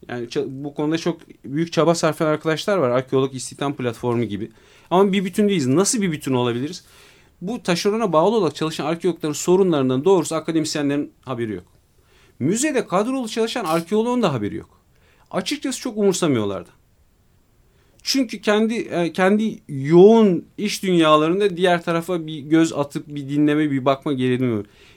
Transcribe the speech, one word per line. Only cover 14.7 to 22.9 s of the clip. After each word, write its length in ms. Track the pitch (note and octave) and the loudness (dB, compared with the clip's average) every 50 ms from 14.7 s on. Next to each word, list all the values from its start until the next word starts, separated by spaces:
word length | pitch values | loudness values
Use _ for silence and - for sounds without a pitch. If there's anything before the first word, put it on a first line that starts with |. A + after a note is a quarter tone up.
| _ _ _ _ _ _ _ _ _ _ _ - | _ _ _ _ _ _ _ _ _ _ _ -10
Açıkçası 500 | - F3+ - - D4 C#4+ - C#4 B3 - | -8 -6 -6 -6 -6 -6 -6 -8 -8 -6
çok 160 | - C4 G#3 G#3+ | -8 -8 -4 0
umursamıyorlardı. 720 | G3+ G3 F3+ - F3+ D#3 C3+ A2+ G#2 G2+ G2 F2+ F2 - _ _ _ _ _ _ _ _ _ _ _ _ _ _ _ _ _ _ _ _ _ _ _ _ _ _ | 0 0 0 0 0 0 0 0 -2 -4 -6 -8 -10 -14 _ _ _ _ _ _ _ _ _ _ _ _ _ _ _ _ _ _ _ _ _ _ _ _ _ _
Çünkü 380 | - - - C4+ B3+ - - - | -6 -4 -2 -2 -2 -4 -6 -6
kendi, 340 | - A3 G#3 G#3+ A3 A3 A#3 | -2 0 2 2 2 0 -2
e, 380 | A3 - - - E3+ F3 E3 | -4 -6 -4 -4 -4 -4 -4
kendi 460 | - - F#3 F#3+ G#3 G#3+ A3 G#3+ - - _ - | -2 0 2 2 2 2 0 -2 -6 -8 _ -10
yoğun 760 | D3 C3+ C3+ C#3+ E3 F3 F#3+ G#3 A3+ A3+ A3 G3+ F3 - - - _ - | -8 -6 0 6 8 10 10 10 10 8 6 4 2 0 -4 -8 _ -6
iş 240 | G#3 G3+ - - | -6 -6 -6 -4
dünyalarında 760 | - F#3 F3+ E3+ D#3+ D#3 D#3 D3+ D#3 D#3+ F3 G3+ G#3 G3 F3 | -2 2 4 4 6 6 6 6 4 2 0 0 0 0 0
diğer 260 | E3 F#3 F3+ F3 E3+ | 0 2 2 2 2
tarafa 440 | - F3 E3+ E3 E3 F#3 F#3 F3 D#3+ | 0 -2 -2 -2 -2 -4 -6 -6 -6
bir 120 | D#3 D#3 D3+ | -8 -10 -10
göz 340 | B2 D3+ D#3 D#3+ E3 D#3+ | -2 2 2 4 4 2
atıp 360 | - - C#3+ C#3+ | 0 -4 -4 -4